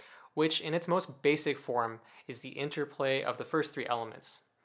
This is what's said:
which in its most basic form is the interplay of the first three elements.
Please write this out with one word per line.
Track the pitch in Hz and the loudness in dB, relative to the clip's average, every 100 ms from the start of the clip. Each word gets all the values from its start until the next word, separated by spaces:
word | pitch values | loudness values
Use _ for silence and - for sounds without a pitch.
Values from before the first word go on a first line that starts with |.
| - - - | -20 -20 -6
which | - 156 - | 2 4 2
in | 156 | 0
its | 170 175 | -2 2
most | 185 180 123 | 2 0 0
basic | 147 151 151 135 | 4 4 2 -2
form | - 120 113 113 - - - | -2 0 0 -2 -16 -18 -12
is | 120 | -10
the | 131 | -10
interplay | 135 143 151 139 - 135 135 | -6 -4 -4 -4 0 2 2
of | - 120 | 0 -4
the | |
first | 120 160 151 | 0 0 0
three | 143 123 | -2 -2
elements. | 120 110 - - - _ _ | -2 -4 -10 -14 -14 _ _